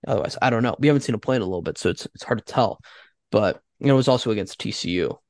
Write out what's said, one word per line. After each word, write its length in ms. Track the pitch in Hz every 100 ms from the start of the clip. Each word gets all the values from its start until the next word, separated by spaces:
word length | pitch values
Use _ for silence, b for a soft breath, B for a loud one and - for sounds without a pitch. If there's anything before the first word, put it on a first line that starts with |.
| -
Otherwise, 320 | 107 - -
I 80 | 127
don't 140 | 117
know. 140 | 120 -
We 80 | 143
haven't 160 | 143
seen 120 | -
him 60 | 110
play 160 | - 131
in 60 |
a 40 | 95
little 140 | 90
bit, 160 | 80 78
so 140 | 92
it's, 160 | 85 -
it's 100 | -
hard 140 | - 117
to 60 |
tell. 360 | - - 113 - B B B B _
But, 300 | 110 101 - _ _
you 80 | 139
know, 60 |
it 20 | 135
was 120 | 131
also 220 | 123 120
against 280 | 107 90 -
T 100 | -
C 200 | - -
U 260 | 87 71 -